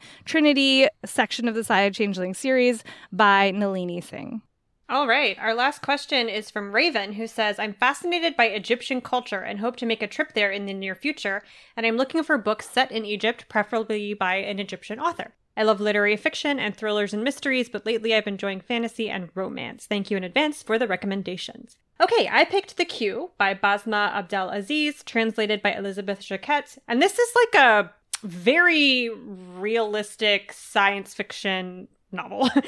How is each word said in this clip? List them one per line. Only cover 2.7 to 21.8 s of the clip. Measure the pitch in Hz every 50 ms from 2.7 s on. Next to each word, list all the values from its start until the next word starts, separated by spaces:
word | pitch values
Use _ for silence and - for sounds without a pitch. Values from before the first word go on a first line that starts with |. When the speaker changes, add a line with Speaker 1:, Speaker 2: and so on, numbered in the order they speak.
| 240 220 - - - - - -
Speaker 1:
by | 185 180 214 202 196 196 196 196
Nalini | 185 208 208 196 190 185 180 175 175 175
Singh. | - - - - - - - 214 - _ _ _ _ _ _ _ _ -
Speaker 2:
All | 240 277 294
right. | 233 233 285 285 208 - -
Our | 202 226 226
last | 240 254 285 294 -
question | - 269 285 277 - - 302 254 233 226
is | 196 214 202 -
from | - 214 202 202 202
Raven, | 247 320 349 269 214 196 202 202
who | 214 226
says, | 226 - 233 214 214 202 202
"I'm | 214 214
fascinated | 202 - 240 262 294 - - 349 349 339 330 330 -
by | - 233
Egyptian | 220 196 208 190 - 240 240 - - 262 254
culture | - - 254 247 240 - 208 190
and | 185 - 202 202
hope | 220 247 240
to | - 240
make | 226 220 -
a | 214
trip | 208 - - 302 302 -
there | 214 208 196
in | 196 202 202
the | 196 196
near | 190 196 190 185
future. | - - 294 302 - - 202 196 208 - - - - - _ _
And | 233 226
I'm | 226 226
looking | 240 269 262 - 320
for | 302 - 302
books | 262 - 214 220 - - -
set | - 247 262 254
in | - 226 214
Egypt, | 208 208 190 - 226 240 - - -
preferably | - 214 202 - 240 220 220 220 214 208 208 202 208
by | - 190 180 185
an | 196 196 208 202 196
Egyptian | 202 196 226 220 - - 202 254
author. | 302 349 339 - - - _ _ _ _ _
I | 214
love | 214 220 214 190
literary | 208 214 208 208 208 208 214
fiction | 208 - 320 320 - - 294 285 254
and | 208 208 196
thrillers | - 220 214 208 208 208 196 208
and | 208
mysteries, | 226 285 277 - - 277 262 254 240 240
but | - 202 -
lately | 220 233 226 214 233 220
I've | 214 214
been | 208 196
enjoying | 185 202 196 190 190
fantasy | - - 240 233 233 226 - - 220 202
and | - 185 180 160 -
romance. | 185 185 - 139 - - - - - -
Thank | - 208 202 190 -
you | 208
in | 190 185
advance | 180 - 262 311 302 294 -
for | - - 220 226
the | 254 208
recommendations." | 185 185 - 202 196 202 185 - - 170 - - - - - - _ _